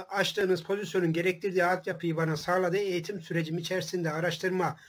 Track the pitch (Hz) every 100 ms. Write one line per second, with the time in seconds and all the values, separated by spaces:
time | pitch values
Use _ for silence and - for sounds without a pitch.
0 | 185 196 185 - 190 180 160 202 208 190
1 | 170 165 180 180 202 180 175 180 190 170
2 | 170 160 160 156 - 185 180 190 196 180
3 | 160 196 - 165 160 170 165 185 165 180
4 | 165 151 175 160 185 185 160 -